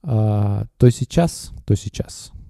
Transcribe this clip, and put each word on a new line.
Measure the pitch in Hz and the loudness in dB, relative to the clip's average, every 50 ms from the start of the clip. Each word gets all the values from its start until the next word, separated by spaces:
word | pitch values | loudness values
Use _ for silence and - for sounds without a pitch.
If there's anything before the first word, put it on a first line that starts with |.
| _ 170 | _ 0
А, | 123 110 107 107 104 104 104 104 101 101 110 - _ | 0 2 2 2 2 2 0 0 0 -2 -4 -8 _
то | _ - 123 | _ 6 6
сейчас, | 117 - 135 - - 170 170 165 - - - - - - - | 6 4 -4 -2 0 0 0 0 -2 -6 -14 -16 -18 -18 -2
то | - 113 | -2 -2
сейчас – | 101 - - _ - - - - - - - - - - - | -2 -2 -8 _ -10 -10 -10 -10 -18 -18 -20 -20 -20 -20 -20